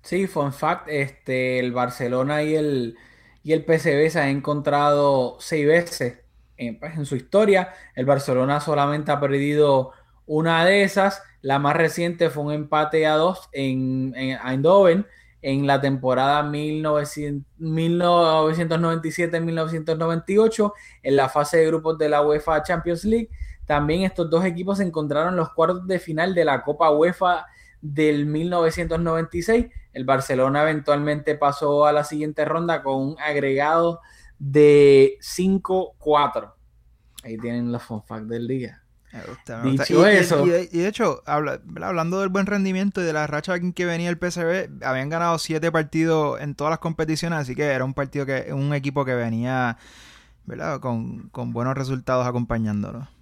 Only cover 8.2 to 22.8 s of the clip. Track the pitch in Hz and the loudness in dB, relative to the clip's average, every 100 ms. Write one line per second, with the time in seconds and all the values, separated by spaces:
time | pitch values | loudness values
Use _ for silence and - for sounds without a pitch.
8.2 | 135 127 131 147 147 147 143 147 147 143 | 2 0 2 0 0 0 0 0 -2 -2
9.2 | 143 139 143 147 147 135 131 - _ _ | 0 0 0 4 4 4 0 -10 _ _
10.2 | - 151 165 165 175 202 196 196 196 196 | -6 -2 2 4 4 4 2 2 0 -2
11.2 | - _ 135 139 143 151 160 165 170 170 | -16 _ -2 0 2 2 0 0 -4 0
12.2 | 165 143 147 151 147 156 151 160 156 156 | -2 0 -6 -6 -2 0 2 2 2 4
13.2 | 170 190 - - 135 131 131 131 131 127 | 2 -2 -10 -6 -2 -2 -2 -2 -4 -4
14.2 | 131 127 120 131 151 196 190 175 202 - | -6 -6 -4 0 4 6 6 4 -2 -12
15.2 | _ _ 143 135 143 139 135 135 127 127 | _ _ -4 0 2 2 2 0 0 2
16.2 | 135 147 147 147 151 156 156 151 143 - | 2 2 0 -4 -4 -4 0 0 -2 -6
17.2 | 147 143 139 _ 160 160 165 175 175 175 | -8 -8 -12 _ -4 -2 0 2 4 4
18.2 | 170 160 156 160 165 165 170 165 160 156 | 4 4 2 0 -2 0 0 -2 -4 -4
19.2 | 170 165 165 165 160 165 160 160 165 165 | -2 -2 -2 -4 -4 -4 -4 -2 -2 -2
20.2 | - 196 220 220 208 - - - 135 139 | 0 2 2 2 -2 -2 -20 -10 0 2
21.2 | 135 151 147 170 160 160 156 160 151 147 | 2 0 2 2 2 2 -2 -2 0 2
22.2 | 147 151 160 156 151 170 | 2 0 0 -2 0 -4